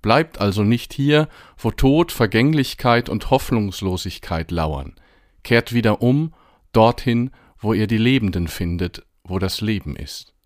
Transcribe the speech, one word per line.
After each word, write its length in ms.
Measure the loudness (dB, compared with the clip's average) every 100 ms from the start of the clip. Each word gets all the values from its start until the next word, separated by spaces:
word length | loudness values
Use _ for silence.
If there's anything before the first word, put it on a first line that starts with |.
"Bleibt 400 | 2 2 2 -2
also 240 | -2 2
nicht 280 | 2 0 -2
hier, 360 | -2 2 2 0 -6 -20 -6
wo 140 | -6
Tod, 400 | 2 4 4 2
Vergänglichkeit 960 | 0 0 2 2 2 -2 -2 2 2 0
und 220 | -6 0
Hoffnungslosigkeit 1200 | 0 0 -2 -2 -4 -4 -4 -8 -12 -6 -6 -4
lauern. 460 | -4 -4 -4 -10 -18 _ _ _ _
Kehrt 280 | 2 2 2
wieder 300 | 0 2 2
um, 320 | 2 2 -2 -8 _ _ _
dorthin, 580 | 4 4 4 -2 0 -2 -8 _ _
wo 160 | -2
ihr 140 | 0 0
die 120 | 2
Lebenden 500 | 2 2 0 -2 -4
findet, 580 | -4 -6 -4 -6 -8 _ _
wo 160 | -8 -4
das 220 | -4 -4
Leben 340 | -4 -4 -6
ist." 400 | -12 -12 -16 -20 _